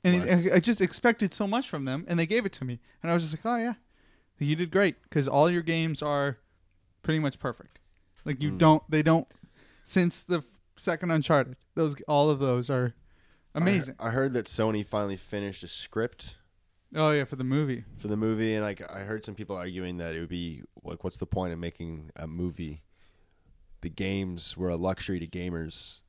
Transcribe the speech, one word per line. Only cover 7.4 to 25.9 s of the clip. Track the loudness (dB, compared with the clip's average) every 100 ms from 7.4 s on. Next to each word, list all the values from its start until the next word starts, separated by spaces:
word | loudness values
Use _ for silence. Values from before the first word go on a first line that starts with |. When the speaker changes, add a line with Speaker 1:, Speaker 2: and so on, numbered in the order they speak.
Speaker 1:
perfect. | -8 -8 -18 _ _ _ _ _
Like, | -8 -2
you | -2
Speaker 2:
Mm. | 6
Speaker 1:
don't, | 8 8 4
they | 2
don't. | 4 4 2 -16 -20 _ -20 _
Since | 0 2 2 0
the | -2 -4
f-, | -4 -20 _ -6
second | -4 -2 2
Uncharted, | 0 4 2 2 -8 _
those, | -2 -2 -2
all | 0 4 4
of | 4
those | 2 2 2
are | 0 0 -4 -20 _ _ _ _
amazing. | 0 2 2 0 -6
Speaker 2:
I, | -2
I |
heard | 0 2
that | 0 -2
Sony | 0 2 2 -2
finally | -2 -2 -4
finished | -6 -6 -6 -8
a | -10
script | -10 -6 -4 -4 -6 -18 -18 _ _ _ _ _
Speaker 1:
Oh | 0 2
yeah, | 2
for | -2 -4
the |
movie. | 0 0 0 -4 -8 -10
Speaker 2:
for | -4
the | 0
movie, | 0 2 0
and, | 0
like, | -2 -6 -12
I | -12
heard | -8 -8
some | -8
people | -12 -8 -6
arguing | -6 -6 -6 -6
that | -6
it | -6
would | -6
be, | -6 -6 -10 -16 -18
like, | -14 -8
what's | -8 -8
the | -4
point | -2 -2
of | -4
making | -8 -8 -10 -10 -14 -12
a | -10
movie? | -4 -4 -4 -10 -10 _ _ -20 _ _ _ _ _ _ -12
The | -12
games | -4 -2 -2 -2 -4 -6 -4
were | -2
a | 0
luxury | -2 -2 -4 -6
to | -6
gamers | -6 -6 -6 -6 -8 -8